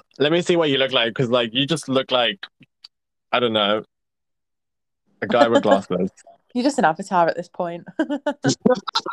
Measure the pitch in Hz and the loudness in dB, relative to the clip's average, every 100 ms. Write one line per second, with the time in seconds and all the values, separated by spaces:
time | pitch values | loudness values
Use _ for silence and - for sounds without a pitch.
0 | - - 147 170 175 175 156 135 131 127 | -12 -2 0 2 2 2 2 0 0 0
1 | 117 107 123 123 117 120 139 160 - 131 | 0 -2 0 0 0 -2 -4 -4 -2 -2
2 | 127 127 117 101 - _ _ _ - _ | 0 0 0 -2 -10 _ _ _ -20 _
3 | _ _ _ 120 120 110 101 107 - _ | _ _ _ -2 0 2 2 0 -4 _
4 | _ _ _ _ _ _ _ _ _ _ | _ _ _ _ _ _ _ _ _ _
5 | _ _ - 120 117 - 107 98 - 180 | _ _ 0 2 4 4 4 0 0 -4
6 | 190 - - - _ 247 254 285 165 160 | -4 -8 -20 -20 _ -2 -2 2 0 0
7 | 196 185 165 - 180 - 175 170 - - | -2 0 0 -2 -8 -8 -8 -8 -10 -6
8 | 254 285 - 285 - - - 254 - - | -6 -6 -6 -4 -4 0 0 0 -4 -8
9 | - | -8